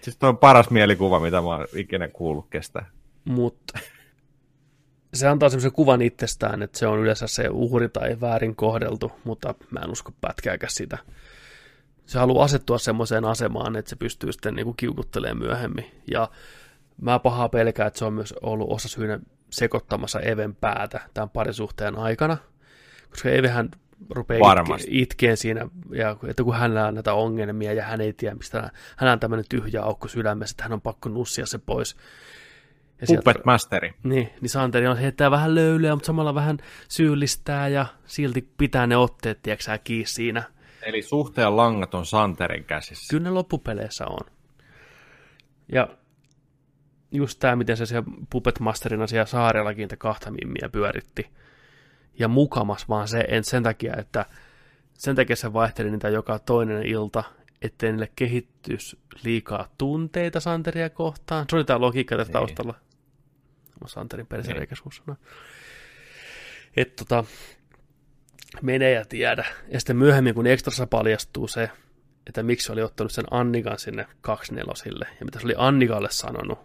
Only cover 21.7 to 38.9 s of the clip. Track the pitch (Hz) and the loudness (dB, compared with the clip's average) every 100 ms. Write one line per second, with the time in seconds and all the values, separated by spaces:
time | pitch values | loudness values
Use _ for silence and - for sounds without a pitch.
21.7 | - 104 - 113 113 156 160 - _ _ | -6 -6 -4 -4 0 0 -2 -6 _ _
22.7 | _ - - - - 127 131 131 120 117 | _ -20 -20 -20 -6 2 4 4 2 -2
23.7 | - _ _ - - 117 113 104 92 82 | -6 _ _ -12 -10 -2 6 8 8 4
24.7 | 76 - - 127 - 120 113 113 113 120 | -2 -2 0 0 2 2 2 0 -4 -6
25.7 | 175 175 - 110 107 - 120 120 117 120 | -14 -12 -4 -4 -4 -8 -2 0 2 0
26.7 | 110 107 107 107 104 110 113 104 107 104 | 2 0 -2 0 0 0 -2 -4 -4 -2
27.7 | 107 107 110 107 104 113 104 - 117 113 | -4 -4 -4 -4 -4 -6 -8 -8 -8 -8
28.7 | - - - 131 117 113 113 107 127 107 | -12 -20 0 2 2 2 -2 -2 -4 -2
29.7 | 107 104 101 - 120 107 104 104 - 110 | -4 -2 -4 -6 -4 -2 -2 -6 -8 -8
30.7 | 113 - 110 - 110 120 - - 107 - | -6 -8 -8 -8 -6 -6 -6 -6 -8 -6
31.7 | 117 - - - - - - - - _ | -4 -4 -10 -20 -20 -20 -20 -20 -20 _
32.7 | _ _ _ 113 - - 113 - 120 - | _ _ _ 2 4 6 4 4 2 2
33.7 | 92 87 - 131 131 120 - 120 135 131 | -4 -4 -6 -2 0 -2 -6 -6 -2 0
34.7 | 120 123 120 135 135 143 143 156 160 160 | 2 2 2 -2 2 2 4 2 4 4
35.7 | 160 160 151 - 160 151 143 147 151 - | 4 2 0 0 0 0 0 0 -2 -6
36.7 | - - - 160 147 143 - - 143 139 | -20 -14 2 4 4 0 -2 -4 -2 0
37.7 | 139 131 - - - 143 123 - _ 143 | 0 -2 -6 -16 -4 -2 -2 -6 _ 2
38.7 | 131 120 | 4 4